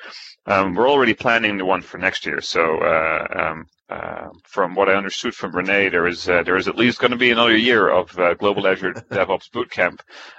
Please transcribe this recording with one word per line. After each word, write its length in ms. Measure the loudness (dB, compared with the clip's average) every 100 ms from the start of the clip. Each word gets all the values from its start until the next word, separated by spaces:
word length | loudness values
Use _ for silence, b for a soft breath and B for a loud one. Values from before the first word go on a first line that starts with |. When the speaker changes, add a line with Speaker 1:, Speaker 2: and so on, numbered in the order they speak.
| B B B B -2
Speaker 1:
um, 300 | 0 0 2
we're 140 | 2
already 240 | 4 2
planning 440 | 0 0 0 0 -2
the 60 | -2
one 160 | -2
for 160 | -4 -6
next 280 | -4 -4 -6
year. 160 | -6
So, 380 | -4 0 0 2
uh, 480 | 2 2 0 -2 -4
um, 320 | -4 -4 -6 -12 _ _
uh, 380 | -10 -10 -10 -14 -18 _
from 300 | -4 -2 0
what 140 | 2
I 60 | 2
understood 380 | -2 -6 -8 -6
from 200 | -6 -4
Renee, 320 | 0 2 2
there 160 | 2 0
is, 200 | -2 0
uh, 160 | 0
there 140 | 2 0
is 100 | 0
at 80 | 0
least 240 | 0 2
gonna 160 | 0 2
be 160 | 2
another 240 | 4 4 4
year 320 | 4 4 4
of, 280 | 2 0 0
uh, 140 | 0
Global 340 | 2 0 0 0
Azure 240 | 0 -2
Speaker 2:
<laughs> 180 | -8 -6
Speaker 1:
DevOps 380 | -4 -2 -2 -6
Bootcamp, 480 | -10 -8 -2 -2 -2 B B B